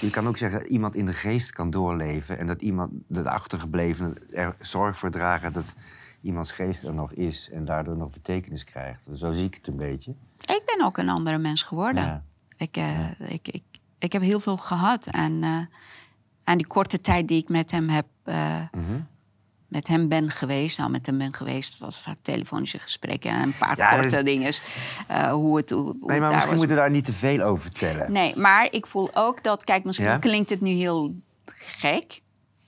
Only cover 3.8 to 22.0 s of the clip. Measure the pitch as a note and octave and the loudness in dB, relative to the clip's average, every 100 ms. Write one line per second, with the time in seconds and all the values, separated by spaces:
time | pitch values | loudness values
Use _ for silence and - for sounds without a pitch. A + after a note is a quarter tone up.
3.8 | E2+ E2 F2 - - - F2+ F2+ - F#2+ | 2 0 -2 -6 -8 -4 -4 -4 -6 -2
4.8 | G2+ G2 F#2 E2 F2 E2+ E2+ E2 D#2 - | 0 -2 -4 0 0 0 -2 -4 -6 -10
5.8 | - - - - G#2 F2 D#2+ - F#2 F2 | -20 -20 -20 -12 -6 -4 -6 -4 -4 -4
6.8 | D#2 D#2 C#2+ D2+ F2 D#2 - D#2+ D2+ D#2 | -6 -6 -4 -4 -4 -4 -10 -8 -4 -2
7.8 | D#2+ E2 D#2 C#2 - F#2 F#2 D2 - C2 | -2 -4 -6 -8 -6 -6 -6 -10 -12 -12
8.8 | C2+ B1+ C#2+ C#2+ E2 E2 F#2 - - C#2 | -12 -14 -14 -6 -2 0 -2 -4 -8 -6
9.8 | C#2+ C#2 - B2+ - - - G#4+ A4 G#4+ | -4 -6 -10 -16 -16 -8 -2 0 0 2
10.8 | A#3 F#3 F3+ F3 D#3+ D#3 D#3+ D3+ - D#3+ | 2 2 0 2 2 0 0 0 -2 -2
11.8 | A3 C4 E2 D2+ D2+ _ _ - D#3+ - | 0 0 0 -2 -10 _ _ -8 -6 -2
12.8 | D#3 D3+ E3 - - E3 - - - - | -2 -2 -4 -6 -8 -8 -8 -10 -12 -20
13.8 | _ - F3+ G3+ F#3 G#3 G3+ F#3+ - F3 | _ -6 -2 2 2 2 0 -4 -2 2
14.8 | G3 A#3+ - - D#3+ D#3+ D#3+ E3 E3+ - | 2 2 0 0 0 0 0 0 -4 -12
15.8 | - - - _ _ _ - F3 D3+ G3+ | -20 -20 -20 _ _ _ 2 2 4 0
16.8 | F#3+ F#3 - F3 E3+ E3 - E3+ D#3+ E3+ | 2 0 2 2 4 2 4 0 2 0
17.8 | D#3+ D#3 D3 _ - D#3+ D#3 D#3+ E3 - | 2 2 0 _ -4 -2 0 -2 -4 -6
18.8 | E2+ B2+ D#3+ _ _ _ _ _ - D3 | -4 -4 -6 _ _ _ _ _ -8 -4
19.8 | - E3 D#3+ D#3+ D#3 - C3 C#3 D#3 - | 2 4 4 4 2 0 0 0 0 0
20.8 | B2+ B2+ B2+ C3+ C3+ - C#3 C3 C3+ - | -2 -2 -2 -2 -2 -4 -4 -4 -4 -6
21.8 | - - | -12 -12